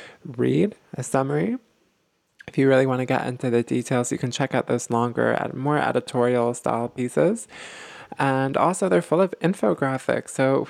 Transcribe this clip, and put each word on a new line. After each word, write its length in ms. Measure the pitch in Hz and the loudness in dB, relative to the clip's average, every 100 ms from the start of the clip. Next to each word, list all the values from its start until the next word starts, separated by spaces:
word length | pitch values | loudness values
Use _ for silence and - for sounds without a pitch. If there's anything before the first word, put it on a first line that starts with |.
| - - 170 | -20 -18 -14
read, 500 | 120 123 139 202 - _ - | -2 0 2 0 -2 _ -12
a 80 | |
summary. 540 | 127 135 135 147 190 254 - _ _ _ _ _ _ _ - | -2 -2 0 0 -2 -4 -10 _ _ _ _ _ _ _ -8
If 100 | - | 0
you 100 | 135 | 4
really 200 | 131 135 | 4 4
wanna 180 | 127 127 | 0 0
get 220 | 131 127 | 0 -2
into 240 | 127 127 | -4 0
the 100 | 117 | 0
details, 500 | 117 123 - 127 123 | 2 -2 0 -2 0
you 60 | - | -2
can 140 | 127 | -4
check 240 | - 135 127 | -2 -2 0
out 100 | - | 0
those 240 | 123 - | -2 0
longer, 440 | 117 120 117 117 - | 0 0 2 2 2
ed-, 140 | - | -2
more 240 | 135 139 147 | -4 0 0
editorial 800 | 135 123 - 127 120 123 117 123 | 2 -2 -2 0 2 2 0 -2
style 340 | 120 117 120 | -2 -2 -4
pieces. 580 | - 123 - 160 226 - - - - - - - - | -4 -2 2 2 0 -6 -18 -18 -18 -18 -20 -18 -2
And 400 | 139 131 135 - | 0 2 0 2
also, 320 | 151 185 185 | 2 2 2
they're 140 | 180 | 2
full 180 | 170 160 | 2 2
of 140 | 190 - | 2 0
infographics. 920 | 170 196 214 175 135 131 - 120 - | -2 0 0 0 0 -2 -2 -2 -2
So 380 | - 135 135 | 0 2 2